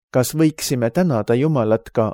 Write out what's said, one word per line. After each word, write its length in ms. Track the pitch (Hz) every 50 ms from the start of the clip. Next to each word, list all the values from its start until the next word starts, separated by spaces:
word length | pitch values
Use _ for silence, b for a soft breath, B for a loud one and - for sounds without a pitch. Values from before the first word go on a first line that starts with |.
| _ _ -
Kas 220 | 127 123 - - 156
võiksime 540 | 160 156 156 - - - 143 123 117 117 -
tänada 400 | 175 185 175 135 110 104 - 117
Jumalat 540 | 123 143 160 156 131 110 107 110 113 - -
ka 220 | - 123 110 104